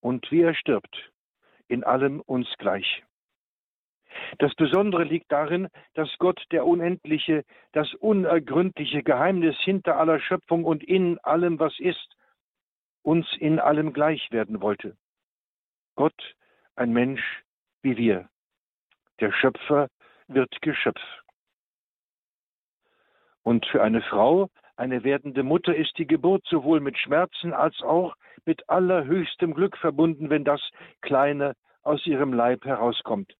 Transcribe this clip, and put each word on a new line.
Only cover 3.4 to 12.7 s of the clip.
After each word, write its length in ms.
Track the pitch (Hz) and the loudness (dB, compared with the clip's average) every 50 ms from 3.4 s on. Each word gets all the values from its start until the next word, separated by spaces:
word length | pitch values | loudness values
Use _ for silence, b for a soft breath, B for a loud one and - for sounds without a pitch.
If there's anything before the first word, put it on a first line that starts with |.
| _ _ _ _ _ _ _ _ _ _ _ _ B B B B B B B | _ _ _ _ _ _ _ _ _ _ _ _ B B B B B B B
Das 180 | B - 143 - | B 0 0 2
Besondere 480 | - 160 139 143 185 202 214 180 170 170 | 0 0 2 2 2 2 2 0 0 0
liegt 260 | 147 156 165 _ _ | 0 -2 -6 _ _
darin, 380 | 151 143 156 147 170 180 190 - b b b b b | -2 -2 0 0 -2 -4 -4 -6 b b b b b
dass 160 | - 156 139 - - | -6 -6 -6 -4 0
Gott, 220 | 170 180 180 - - _ | 0 0 0 0 -6 _
der 140 | - 165 127 | -2 0 4
unendliche, 760 | 160 170 175 165 175 180 175 _ 147 156 151 - - 160 151 143 b b b b b - | 4 2 2 2 -2 -2 -4 _ -4 -2 -2 0 0 0 0 0 b b b b b -2
das 200 | 151 151 - - | -2 -2 -2 -6
unergründliche 1080 | - - 214 214 196 185 - 170 170 147 127 135 156 185 190 - - 151 - - 147 131 | -2 2 2 4 4 4 4 2 2 0 2 0 2 2 2 -2 -6 -6 -4 -4 -2 2
Geheimnis 540 | - 139 123 143 180 196 180 165 160 143 - | 2 2 4 4 2 2 2 2 0 0 0
hinter 380 | - 190 190 190 - 175 151 | -2 0 0 0 0 0 0
aller 240 | - 160 160 160 151 | 2 4 2 2 0
Schöpfung 420 | - - 185 180 _ - 170 170 165 | 0 -2 -4 -4 _ -2 -2 0 0
und 200 | 170 160 151 139 | 0 -2 -2 0
in 340 | - 180 190 185 175 170 - | 0 2 2 2 2 0 -2
allem, 400 | - - 151 165 175 175 165 147 | -2 0 0 2 2 0 0 0
was 180 | 156 151 - - | -2 -2 -2 -2
ist, 360 | 143 151 135 - - _ _ _ _ _ _ _ _ _ _ _ _ _ | -4 -4 -4 -4 -12 _ _ _ _ _ _ _ _ _ _ _ _ _